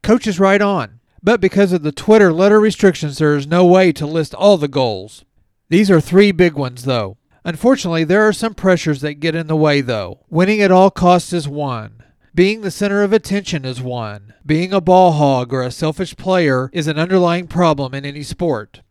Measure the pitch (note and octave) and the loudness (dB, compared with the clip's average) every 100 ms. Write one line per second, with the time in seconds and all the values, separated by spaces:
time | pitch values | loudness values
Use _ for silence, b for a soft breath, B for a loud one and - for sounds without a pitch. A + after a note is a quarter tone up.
0 | - A#3 A3 F3+ G3 G3+ G3+ F#3+ A2 _ | 2 0 0 0 2 2 0 -2 -6 _
1 | _ _ F3+ A3+ F#3 G3 G3 F3+ D3 - | _ _ -2 0 0 0 0 0 -4 -6
2 | - G#3+ G3 D#3+ G3 G#3+ G#3+ - G3 D#3+ | 2 6 6 4 4 4 2 2 2 2
3 | D3+ C3+ D3+ D3 C#3+ E3+ F3+ F#3 F#3+ C#3+ | -8 -2 -2 0 -2 2 4 6 4 0
4 | D3+ E3 D3+ - G3+ F#3+ D3 C#3 B2+ G2 | -4 -4 -6 0 2 2 0 -2 -2 -4
5 | G2+ - _ _ _ _ _ E3+ G3+ E3+ | -12 -20 _ _ _ _ _ 0 4 2
6 | - F3+ G#3 E3 F3 D3 C3 B2 B2+ B2 | 4 4 4 4 0 0 -8 -8 -6 -4
7 | G2 G#2 _ _ - D#3+ A#3+ C4+ F3+ E3 | -4 -12 _ _ -10 -2 0 0 0 -4
8 | D#3+ F#3+ G#3+ - A3+ G3+ F#3+ F3 D#3+ C#3 | 0 2 2 0 -6 -4 0 0 0 -4
9 | D3 D3 D#3+ D#3+ D#3+ D3+ D#3 C#3+ B2+ A2+ | -6 -6 -6 -6 -4 0 2 0 -2 -6
10 | F2+ F2 _ E3 F#3 G#3+ G3+ F#3 F#3+ - | -8 -14 _ -2 0 2 4 4 4 2
11 | F3+ F3+ - F3 C#3+ D3 C#3+ A#2+ G#2+ G#2+ | 2 2 0 -8 -6 -8 -8 -8 -12 -20
12 | _ _ _ D#3 F#3+ A3 G3+ - G3+ G3+ | _ _ _ 0 0 0 -8 -6 -4 -2
13 | G3+ G#3+ - G3 F#3+ D#3+ C3 B2+ B2+ B2 | 0 0 -2 -6 -6 -8 -8 -10 -8 -8
14 | G#2+ G#2 G#2 _ C#3+ D#3 F3+ G3 E3+ F#3 | -10 -12 -20 _ -4 -2 0 -2 2 4
15 | F#3 D3+ C#3+ C3 B2 C3 B2+ - D#3+ D#3 | 4 4 2 0 -2 -6 -6 -4 -6 -6
16 | F#3 - F#3+ F#3 D#3 C3 C3 F3 D#3 D3+ | -10 -8 -2 0 2 0 -2 -4 -4 -4
17 | F3 F#3+ F3 F3 E3+ E3+ E3+ C#3+ C3+ C#3 | 0 2 2 0 -4 0 0 0 -6 -10
18 | C#3+ C#3+ C#3+ - F3 B2 G#2 _ _ | -12 -12 -14 -6 -4 -4 -8 _ _